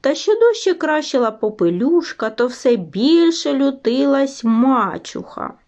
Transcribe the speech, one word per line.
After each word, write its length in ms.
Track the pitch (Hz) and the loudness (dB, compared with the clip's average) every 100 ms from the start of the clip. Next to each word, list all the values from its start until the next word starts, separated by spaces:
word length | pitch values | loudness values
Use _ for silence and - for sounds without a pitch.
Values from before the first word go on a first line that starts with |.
Та 140 | 269 311 | -2 -2
що 200 | - 440 | 0 4
дужче 380 | 466 427 381 | 2 2 -2
кращила 580 | 339 311 302 294 269 226 | -2 0 -2 -2 -2 -2
Попелюшка, 960 | 220 214 214 170 175 262 339 - - 220 | -2 -6 0 0 0 2 0 -2 -8 -8
то 180 | 220 247 | -2 -4
все 280 | 247 262 233 | 0 0 0
більше 800 | 165 185 269 339 339 330 302 | -2 -2 2 4 2 0 -4
лютилась 880 | 277 277 269 - 247 277 277 277 277 | 0 0 0 -2 0 2 2 0 -2
мачуха. 1080 | 226 226 254 254 196 170 - - - - - - | 0 2 4 2 0 -6 -10 -12 -12 -12 -12 -12